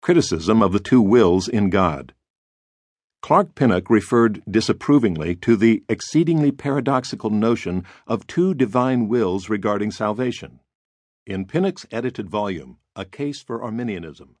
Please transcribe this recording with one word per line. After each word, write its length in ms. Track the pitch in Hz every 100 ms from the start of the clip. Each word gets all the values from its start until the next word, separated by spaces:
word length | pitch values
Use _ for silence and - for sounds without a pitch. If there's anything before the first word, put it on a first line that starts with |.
Criticism 600 | - 175 - 85 82 110
of 80 | 101
the 80 | 98
two 220 | - 127
wills 480 | 101 120 92 92 92
in 200 | 107 101
God. 440 | 98 90 71 64 _ _ _ _ _ _ _ _ _ _ _
Clark 340 | - 170 196 -
Pinnock 340 | 131 92 92
referred 520 | 110 - 120 113 101 -
disapprovingly 880 | 101 - 92 - 143 117 80 76 90
to 220 | - 113
the 260 | 113 110 -
exceedingly 600 | - - 151 165 160 143
paradoxical 800 | 135 143 139 123 135 127 127 110
notion 540 | 107 110 113 - 90 90 - -
of 180 | 113 -
two 280 | - 185
divine 560 | 156 123 123 127 127 107
wills 400 | 120 101 95 95
regarding 420 | 107 107 104 107
salvation. 720 | 104 107 107 127 113 - 64 _ _ _ _ _ _ -
In 160 | 95
Pinnock's 420 | 95 165 190 185 -
edited 380 | 113 127 123 98
volume, 480 | 104 104 85 65 - _ -
A 80 |
Case 400 | 95 - 143 139
for 180 | _ 117
Arminianism 760 | 117 110 120 95 82 69 - _